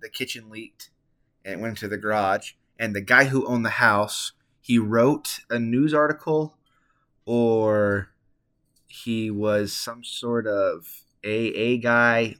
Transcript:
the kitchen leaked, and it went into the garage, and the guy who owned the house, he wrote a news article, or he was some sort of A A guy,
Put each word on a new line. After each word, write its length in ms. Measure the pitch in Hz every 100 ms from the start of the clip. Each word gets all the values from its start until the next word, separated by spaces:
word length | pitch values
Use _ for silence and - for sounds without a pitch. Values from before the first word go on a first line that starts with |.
the 80 | 113
kitchen 400 | - 131 120 110
leaked, 400 | 110 113 - - _ _ _ _ _
and 100 | 98
it 60 | 90
went 120 | 113
into 160 | 104 104
the 100 | 101
garage, 540 | 107 107 98 101 - - _ -
and 160 | 113
the 80 | 101
guy 220 | 101 123 139
who 200 | 135 -
owned 200 | 123 110
the 40 |
house, 640 | - 117 104 104 - - - _ _
he 160 | - 120
wrote 600 | 107 113 123 147 - - -
a 80 | 120
news 340 | 117 120 151
article, 640 | 151 151 151 - 156 156 - _ _ _ _ _ _ -
or 880 | 120 117 113 107 107 101 101 95 _ _ _ _ _ _ _ _
he 440 | - 120 113 110
was 420 | 104 107 104 101
some 280 | - - 117
sort 420 | 120 - 120 117 110
of 560 | 101 95 82 - - _ _
A 60 | 104
A 460 | 107 113 - 117 123
guy, 580 | 120 120 117 117 113 -